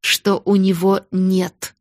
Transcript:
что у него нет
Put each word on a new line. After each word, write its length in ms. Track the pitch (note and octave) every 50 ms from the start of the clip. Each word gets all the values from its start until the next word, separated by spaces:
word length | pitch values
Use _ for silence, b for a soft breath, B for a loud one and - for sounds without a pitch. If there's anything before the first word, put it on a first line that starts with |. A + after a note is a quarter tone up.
что 400 | - - - - _ G#3 G3 - -
у 100 | - G3+
него 500 | G3 F#3+ F#3+ F#3 E3 F3+ F#3+ G3 - - _
нет 640 | - F#3 F#3 F#3 F#3+ F#3 F3+ F3 _ _ - - _ _